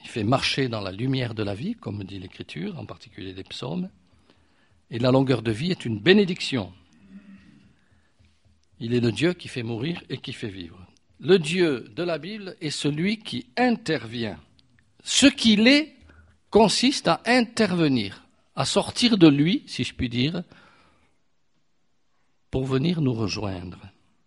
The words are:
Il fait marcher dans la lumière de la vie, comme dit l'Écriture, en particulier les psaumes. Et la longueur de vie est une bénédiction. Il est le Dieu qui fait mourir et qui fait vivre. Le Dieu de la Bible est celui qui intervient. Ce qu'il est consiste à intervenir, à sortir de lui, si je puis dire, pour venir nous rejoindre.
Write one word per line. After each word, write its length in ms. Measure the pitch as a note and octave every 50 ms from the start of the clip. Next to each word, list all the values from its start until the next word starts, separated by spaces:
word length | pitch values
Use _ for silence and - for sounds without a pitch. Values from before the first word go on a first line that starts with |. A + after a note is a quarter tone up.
| -
Il 40 | -
fait 140 | - A#2+
marcher 460 | G#2 G#2+ C3+ B2 - - - - C3+ B2
dans 140 | A2+ G#2+
la 100 | G2 F#2+
lumière 420 | F#2 G2 B2 C3+ C3+ C3+ B2 A2+ A2
de 80 | G#2+
la 120 | G#2 G2+ G2+
vie, 200 | G2+ D3 G#3 A#3+
comme 300 | - - - G2+ G#2 F#2+
dit 140 | F#2 G2+ G2
l'Écriture, 600 | F2+ F2+ - - - - - D3+ F3 G#3 F#3 C3+
en 60 | G#2+
particulier 480 | - F#2+ - - - - - F#2 F#2+
les 100 | F#2 F#2+
psaumes. 460 | F#2 - - - - C#3+ E3 F3+ F3+ F#3+ - _ _ _ _ _ _ _ _ _ _ _ _ _ _ _ _ _ _ -
Et 80 | - A2+
la 120 | B2 B2+
longueur 320 | B2+ C3+ C3+ C3 C3+ A2
de 80 | A2 A#2
vie 200 | A2 G#2 D3+ F3+
est 140 | F3+ - -
une 140 | B2 A2 G#2
bénédiction. 720 | G2+ E3 F#3+ G#3+ G3+ E3 F3 - - - C#3 A#2+ F#2+ F#2 F#2+ - _ _ _ _ - - - - - - - - - - - - _ _ _ _ _ _ _ _ _ _ _ _ _ _ _ _ _ _ _ _ _ _ _ -
Il 120 | A#2+ A#2
est 80 | B2 B2
le 120 | A#2 A#2
Dieu 200 | G#2 G2 C#3 F3
qui 160 | F3+ F3+ - A#2
fait 140 | - B2+
mourir 400 | A2+ A2+ A#2 G#2+ B2+ E3 F3 E3 - -
et 80 | - B2
qui 160 | - - A#2
fait 160 | - - G#2+
vivre. 360 | F#2+ G2 F2 E2 F2 F#2 F2+ - _ _ _ _ _ -
Le 200 | C3+ C#3+ F#3+ G3
Dieu 500 | D3+ D3+ F3 F#3+ F3 D#3+ C3+ A2 - - G#2+
de 60 | D#3
la 160 | F3 F3 E3 D3+
Bible 360 | C#3+ F#3 G#3+ G#3+ G3 F#3 - -
est 100 | E3 D3
celui 500 | - - - D3 D3 D3+ F3 G#3 G#3+ -
qui 260 | - - - A#2+ - _ -
intervient. 840 | - B3 B3 A#3 - - - D#3+ C3 A#2 A2 A#2 B2 A2+ G#2 D#2 D2 - _ _ _ _ _ _ _ _ _ _ _
Ce 240 | - - - - C4+
qu'il 400 | C#4 - - - A3+ G#3+ G3+ A3 B3
est 280 | C#4+ D4 D#4 D4 - _ - - - - - _ _ _ _ -
consiste 580 | - G3+ A3+ F3+ - - A#3 C4 C4+ - - E3+
à 140 | E3 - -
intervenir, 1000 | A3 A#3+ B3+ A#3 A#3 - - A3 F3+ F3+ E3+ D#3+ D3 C3 A#2+ G2+ F#2+ - - _ _ _ _ _ _ -
à 120 | - C3
sortir 500 | - - G3+ F3 - - - B3 A3+ A#3+
de 120 | G3 E3 D#3
lui, 360 | C#3 C#3+ D3 E3+ G#3+ D4+ -
si 180 | - - - B2
je 100 | - -
puis 160 | - C3 A#2+
dire, 320 | A#2+ B2 B2 D3+ F3+ F3 F3 - - - - - _ _ _ _ _ _ _ _ _ _ _ _ _ _ _ _ _ _ _ _ _ _ _ _ _ _ _ _ _ _ _ _ _ _ _ -
pour 140 | - C3 C3
venir 360 | C3 C3 C3+ C#3 E3+ F3+ E3
nous 120 | D3 B2+
rejoindre. 680 | A#2 A2 A2 F#2 F2 G#2+ G#2 G2+ F#2+ F2 F2+ F#2 F2 - - G2 _ _ _ _ _ _ _